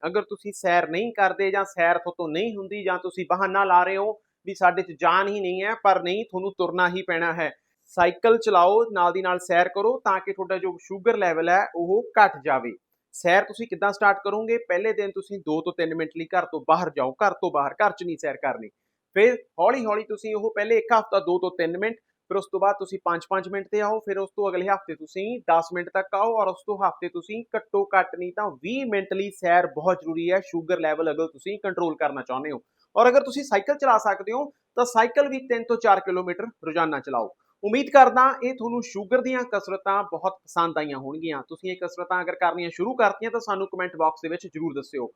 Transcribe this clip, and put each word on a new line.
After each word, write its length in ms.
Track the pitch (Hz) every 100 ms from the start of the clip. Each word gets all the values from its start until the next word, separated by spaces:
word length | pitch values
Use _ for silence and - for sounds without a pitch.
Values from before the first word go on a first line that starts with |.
| 160
ਅਗਰ 160 | 202
ਤੁਸੀਂ 300 | 202 202 202
ਸੈਰ 360 | 196 185 175 156
ਨਹੀਂ 240 | 175 233
ਕਰਦੇ 380 | 226 190 185 196
ਜਾਂ 140 | 196
ਸੈਰ 340 | 196 - 170 175
ਤੁਹਾਡੇ 160 | 175 175
ਤੋਂ 100 | 165
ਨਹੀਂ 280 | 160 226 202
ਹੁੰਦੀ 280 | 190 208
ਜਾਂ 140 | 190 180
ਤੁਸੀਂ 280 | 185 180 160
ਬਹਾਨਾ 340 | 180 190 196
ਲਾ 180 | 196 175
ਰਹੇ 140 | 180 196
ਹੋ 240 | 214 214 _ _
ਵੀ 100 | 190
ਸਾਡੇ 280 | 196 180 175
'ਚ 100 | 180
ਜਾਨ 360 | 147 170 180 202
ਹੀ 120 | 208
ਨਹੀਂ 220 | 185 185
ਹੈ, 120 | 202
ਪਰ 280 | 226 202 180
ਨਹੀਂ, 220 | 175 202
ਤੁਹਾਨੂੰ 280 | 226 185 196
ਤੁਰਨਾ 360 | 196 175 180 180
ਹੀ 140 | 185
ਪੈਣਾ 300 | 185 165 170
ਹੈ। 200 | 165 156 - _ _
ਸਾਈਕਲ 540 | _ - 175 180 233 226
ਚਲਾਓ, 460 | 226 185 180 214 226
ਨਾਲ 220 | 196 175
ਦੀ 100 | 185
ਨਾਲ 160 | 185 180
ਸੈਰ 300 | 180 175 180
ਕਰੋ, 300 | 202 214 262
ਤਾਂ 160 | 214 190
ਕਿ 120 | 190
ਤੁਹਾਡਾ 260 | 190 185 185
ਜੋ 180 | 185 175
ਸ਼ੂਗਰ 360 | - 196 202 226
ਲੈਵਲ 320 | 180 160 165
ਹੈ, 180 | 185 202 170
ਉਹ 340 | 175 208 240 -
ਘੱਟ 140 | 196 147
ਜਾਵੇ। 280 | 139 135 117 95 _ _ _
ਸੈਰ 320 | - 175 190
ਤੁਸੀਂ 220 | 196 208 233
ਕਿੱਦਾਂ 260 | 170 202
ਸਟਾਰਟ 260 | 202 208 196
ਕਰੋਗੇ? 340 | 202 208 226 233
ਪਹਿਲੇ 340 | - 180 220
ਦਿਨ 180 | 208 202
ਤੁਸੀਂ 280 | 190 - 202
ਦੋ 220 | 160 156
ਤੋਂ 120 | 180
ਤਿੰਨ 220 | 175 165
ਮਿੰਟ 160 | 160 160 165
ਲਈ 60 |
ਘਰ 200 | 165 185
ਤੋਂ 160 | - 156 135
ਬਾਹਰ 220 | 165 165
ਜਾਓ, 220 | 143 131
ਘਰ 200 | 147 208
ਤੋਂ 180 | 180 180
ਬਾਹਰ, 240 | 143 139 - 208
ਘਰ 40 |
'ਚ 140 | -
ਨਹੀਂ 120 | 175 156
ਸੈਰ 200 | 151 131
ਕਰਨੀ। 320 | 139 113 107 _ _ _ _
ਫਿਰ 200 | 190 226
ਹੌਲੀ 500 | 247 - - 190 262
ਹੌਲੀ 200 | 220 214
ਤੁਸੀਂ 300 | 214 214 220
ਉਹ 200 | 214 220
ਪਹਿਲੇ 240 | 214 214 226
ਇੱਕ 140 | 226
ਹਫ਼ਤਾ 280 | 226 214 196
ਦੋ 180 | 175 180
ਤੋਂ 120 | 180
ਤਿੰਨ 280 | 180 165 180
ਮਿੰਟ, 180 | 220 226
ਫਿਰ 400 | _ _ - 190
ਉਸ 120 | 190
ਤੋਂ 80 | 190
ਬਾਅਦ 140 | 196 196
ਤੁਸੀਂ 200 | 190 190
ਪੰਜ 200 | 175 170 -
ਪੰਜ 200 | 190 180
ਮਿੰਟ 200 | 196 196
ਤੇ 100 | 208
ਆਓ, 200 | 208 220
ਫਿਰ 180 | 208 196
ਉਸ 120 | 190 -
ਤੋਂ 140 | 196
ਅਗਲੇ 180 | 180 185
ਹਫ਼ਤੇ 260 | 196 -
ਤੁਸੀਂ 460 | 151 156 190 208 240 175
ਦਸ 180 | 165 170
ਮਿੰਟ 140 | 180 175
ਤੱਕ 260 | 196 190
ਆਓ, 260 | 196 220 220
ਔਰ 60 | 190
ਉਸ 160 | 185 -
ਤੋਂ 220 | 202 190
ਹਫ਼ਤੇ 200 | - 175
ਤੁਸੀਂ 360 | 175 165 220 240 220
ਘੱਟੋ 320 | 220 202 196 190
ਘੱਟ 180 | 180 175
ਨਹੀਂ 140 | 180 180
ਤਾਂ 140 | 208
ਵੀਹ 360 | 131 170 262 254
ਮਿੰਟ 280 | 202 190
ਲਈ 160 | 190 202
ਸੈਰ 360 | - 180 175 175
ਬਹੁਤ 320 | 151 175 180
ਜ਼ਰੂਰੀ 280 | 160 165 170
ਹੈ, 100 | 185
ਸ਼ੂਗਰ 380 | 190 170 165 175
ਲੈਵਲ 320 | 156 156 160
ਅਗਰ 160 | 151 160
ਤੁਸੀਂ 320 | 143 190 208
ਕੰਟਰੋਲ 380 | 196 175 170 151
ਕਰਨਾ 260 | 151 139
ਚਾਹੁੰਦੇ 280 | 123 127 151
ਹੋ। 100 | 127 _ _ _ 208
ਔਰ 120 | 240
ਅਗਰ 120 | 269
ਤੁਸੀਂ 240 | 254 262
ਸਾਈਕਲ 300 | 277 202 240
ਚਲਾ 240 | 294 269 220
ਸਕਦੇ 340 | 214 196 196
ਹੋ, 180 | 240 285 _ _ -
ਤਾਂ 80 |
ਸਾਈਕਲ 440 | 247 233 240 285 285
ਵੀ 100 | 262
ਤਿੰਨ 260 | 262 233
ਤੋਂ 120 | 233 233
ਚਾਰ 240 | 226 190
ਕਿਲੋਮੀਟਰ 460 | 190 180 180 180 226 - 160
ਰੋਜ਼ਾਨਾ 340 | 160 160 143
ਚਲਾਓ। 340 | 139 123 104 - _ _
ਉਮੀਦ 260 | 202 247 269
ਕਰਦਾ 480 | 285 247 240 262 262
ਇਹ 100 | 247
ਤੁਹਾਨੂੰ 280 | 254 233 240
ਸ਼ੂਗਰ 380 | 233 196 196 254
ਦੀਆਂ 200 | 247 254
ਕਸਰਤਾਂ 600 | 247 202 196 190 196 196
ਬਹੁਤ 300 | 202 160 190
ਪਸੰਦ 460 | - - 175 170 156
ਆਈਆਂ 200 | 151 135
ਹੋਣਗੀਆਂ। 440 | 135 156 165 143
ਤੁਸੀਂ 280 | - 156 185
ਇਹ 60 | 185
ਕਸਰਤਾਂ 460 | 175 175 180 180
ਅਗਰ 120 | 170
ਕਰਨੀਆਂ 360 | 180 175 175 170
ਸ਼ੁਰੂ 240 | 170 208
ਕਰਤੀਆਂ, 360 | 254 208 196 226
ਤਾਂ 100 | 233
ਸਾਨੂੰ 260 | 220 190 190
ਕੁਮੈਂਟ 300 | 180 180 165
ਬਾਕਸ 240 | 160 -
ਦੇ 60 | 160
ਵਿੱਚ 180 | 175 185
ਜ਼ਰੂਰ 280 | 156 160
ਦੱਸਿਓ। 340 | 139 131 135 117